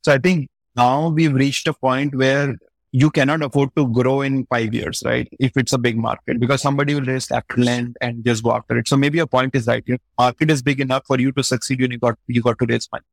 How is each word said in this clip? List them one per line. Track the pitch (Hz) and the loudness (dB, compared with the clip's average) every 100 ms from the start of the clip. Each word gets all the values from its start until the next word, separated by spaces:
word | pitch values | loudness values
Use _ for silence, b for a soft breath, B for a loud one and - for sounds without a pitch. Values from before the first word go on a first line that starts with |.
So | 147 | 2
I | 139 | 2
think | 170 180 131 _ _ 123 | 2 0 -2 _ _ 0
now | 123 135 160 | 2 2 0
we've | 156 160 | 2 2
reached | 135 139 131 - | 2 0 0 -4
a | |
point | 151 131 127 143 139 | -2 -2 0 -2 0
where | 131 139 143 123 _ _ _ | 2 2 0 -6 _ _ _
you | 127 151 | 2 2
cannot | 156 135 160 | 4 0 0
afford | 143 143 139 - | 0 0 0 0
to | 135 | 0
grow | 117 123 135 | 2 2 0
in | 139 135 127 | 0 -2 0
five | 123 113 | -2 -2
years, | 117 - - - | -4 -6 -6 -2
right? | 123 139 - | -2 -4 -2
If | 131 139 | -2 0
it's | 123 | -2
a | 131 | 0
big | 120 110 | 0 -2
market, | 117 120 - 123 | -4 -6 -4 -2
because | 120 139 | 0 0
somebody | 143 139 143 147 | 0 0 0 -2
will | |
raise | 131 131 - | -2 -4 -4
capital | 120 - - 123 | -6 -4 -2 0
and, | 120 120 120 | 0 -4 -6
and | 123 117 117 | -6 -4 -2
just | 113 | 0
go | 117 | 0
after | 117 - 120 | -2 -2 -4
it. | 113 | 0
So | 139 | 2
maybe | 143 156 | 2 0
your | 160 | 0
point | 127 127 | 0 0
is | 135 113 | 0 0
right. | 117 - | -2 -2
Your | 123 _ - | -6 _ 0
market | 123 120 156 | 0 2 0
is | 147 | 2
big | 127 135 | 0 -2
enough | 135 131 - | 0 -2 0
for | 131 | 0
you | 131 | 0
to | 135 | 0
succeed | 131 123 - 131 | -2 -2 -2 -2
when | 131 | -2
you | 120 | 0
got, | 120 113 - | -2 -2 -2
you | 120 | 0
got | 120 117 | 0 0
to | 117 | 0
raise | 117 - | -2 -4
money. | - _ | -14 _